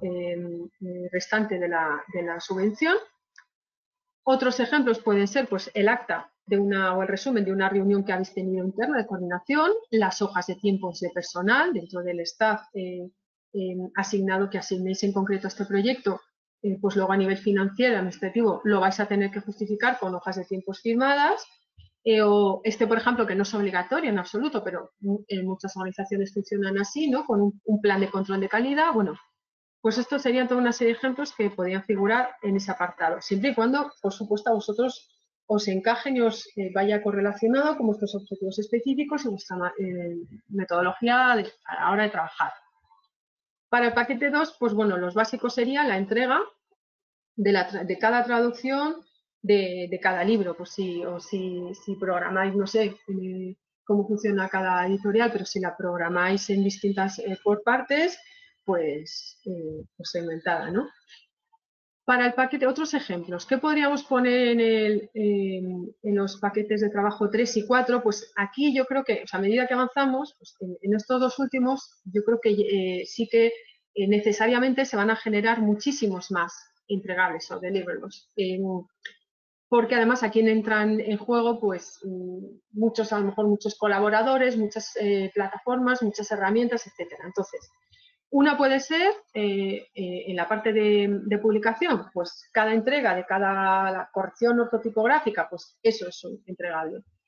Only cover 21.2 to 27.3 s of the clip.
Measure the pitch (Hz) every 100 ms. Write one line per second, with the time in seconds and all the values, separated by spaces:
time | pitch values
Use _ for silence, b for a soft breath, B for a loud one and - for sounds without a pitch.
21.2 | 294 427 - _ _ _ - _ 226 220
22.2 | 208 208 196 190 220 214 220 226 240 240
23.2 | 220 190 202 214 196 180 - 302 302 202
24.2 | 180 208 294 220 190 - - _ 196 202
25.2 | 202 196 185 190 196 190 185 190 196 202
26.2 | 196 202 - 202 196 196 202 285 311 240
27.2 | -